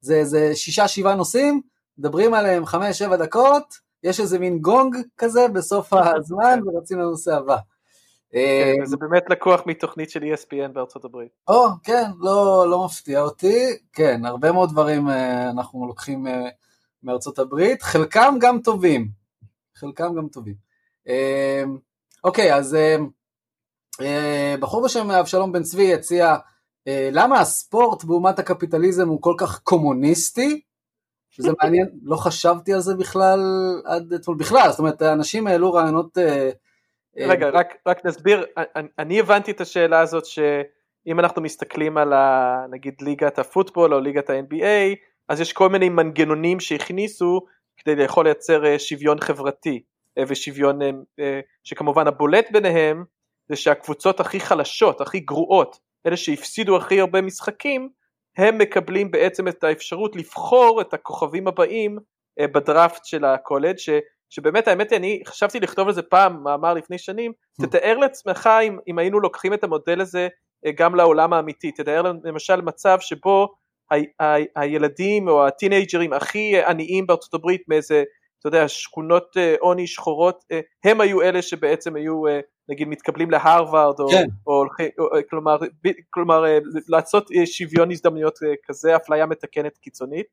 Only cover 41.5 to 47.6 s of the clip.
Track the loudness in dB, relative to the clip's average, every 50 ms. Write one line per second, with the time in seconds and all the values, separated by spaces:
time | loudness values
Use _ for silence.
41.5 | -8 -10 -14 -12 -6 -4 -4 -2 0 0 0 2 2 2 4 4 2 2 0 0
42.5 | -2 -4 -6 -10 -14 -12 -12 -12 -14 _ -8 -8 -4 -2 -2 -2 -2 -4 -8 -4
43.5 | -2 -2 -2 -2 0 2 2 4 4 2 0 0 -4 -4 -4 -2 -4 -6 -4 -6
44.5 | -6 -4 0 0 2 2 2 0 -2 -4 _ _ _ _ _ _ -4 -4 -4 -6
45.5 | 0 2 2 4 4 4 2 2 2 2 0 0 2 -2 0 0 0 -2 0 -2
46.5 | -2 -2 -4 -6 -6 -6 -6 -8 -6 -6 -6 -6 -6 -4 -2 0 0 -2 -4 _
47.5 | _ _